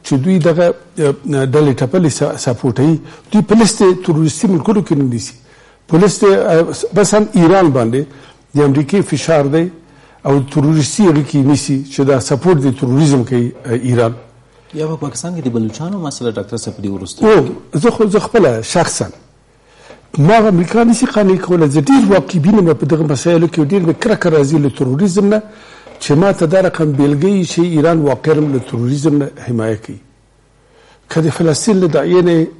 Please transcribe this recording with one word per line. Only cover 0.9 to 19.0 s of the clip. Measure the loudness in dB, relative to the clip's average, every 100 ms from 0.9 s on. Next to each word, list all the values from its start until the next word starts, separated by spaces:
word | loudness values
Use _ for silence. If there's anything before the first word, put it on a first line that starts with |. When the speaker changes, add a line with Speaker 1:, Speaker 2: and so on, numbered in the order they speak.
| -4 -2 -2 -4
Speaker 1:
ډلې | -2 0 2 2 0
ټپلې | -2 0 0
سا-، | 0 -6 -4
سپورټوي، | -6 -2 -4 0 0 0 -4 -20 _
دوی | 0
په | 2
لیست | 4 2 4 2 2 -2
تروریستي | 0 -2 0 -2
ملکونو | 0 0 -2
کې | 0
نه | -2
نیسي؟ | -2 -4 -10 -18 _ _ _ _ 0
پولیس | 2 2 2
دی، | 2
اه، | 2 2 0 0 -4 -4
بس | 0 2
هم | 0 0
ایران | 2 4 4 4
باندې | 2 0 -2 -6 -14 -20 _ _ 0
د |
امریکې | 2 2 0 -2 0
فشار | -4 0 0 2
دی | 0 -2 -8 _ _ _ _ 0
او | 0
تروریستي | 0 0 2 2 0 2 2
اړیکې | 2 0 0
نیسي | 2 0 0 -4 -4
چې | -2
دا | 0 0
سپورټ | 0 -2 2 2 0
د | -2
تروریزم | 0 2 2 2
کوي، | 0 -2 -2 -6 -6
اه، |
ایران. | -4 0 0 0 -4 -18 _ _ _ _
Speaker 2:
یا | -8 -8
په | -6
پاکستان | -8 -10 -10 -6
کې |
د | -4
بلوچانو | -4 -4 -6 -8 -8
مسله | -10 -6 -6
ډاکټر | -6 -10 -10
صاحب | -10 -10
په |
دې | -10
وروسته | -10 -12 -2 2
Speaker 1:
او | 2 0 -8 -8
زه | -2 -2
خو، | 0 0
زه | 0
خپله | 0 0 2 0
شخصاً | -4 -2 -2 -4